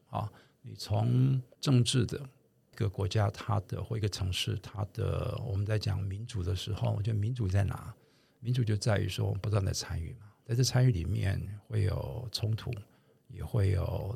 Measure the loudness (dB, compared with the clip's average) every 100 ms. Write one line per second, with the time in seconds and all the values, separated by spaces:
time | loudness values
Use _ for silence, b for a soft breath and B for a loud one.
0 | _ -6 -6 b b b -16 -12 -2 0
1 | 2 4 4 2 -2 -4 4 6 6 2
2 | 0 -2 -8 _ _ _ _ -4 -2 0
3 | 0 2 2 0 -2 -2 -2 -6 -4 -2
4 | -2 -2 -2 -2 -2 -4 -6 -6 -6 -2
5 | -2 0 -2 -4 -4 -2 0 0 0 -2
6 | -2 -6 -6 -4 -2 -2 -2 -2 0 0
7 | 0 0 0 0 2 2 2 -2 -8 -16
8 | b b b b -2 0 2 2 2 2
9 | 0 0 -2 0 0 0 0 -2 -4 -6
10 | -6 -10 -18 _ -4 2 4 6 6 4
11 | 0 0 0 0 -4 -8 -4 0 2 0
12 | -4 -6 -6 -4 -2 -2 -4 -8 -10 b
13 | b b _ -10 -2 2 4 4 2 -2
14 | -4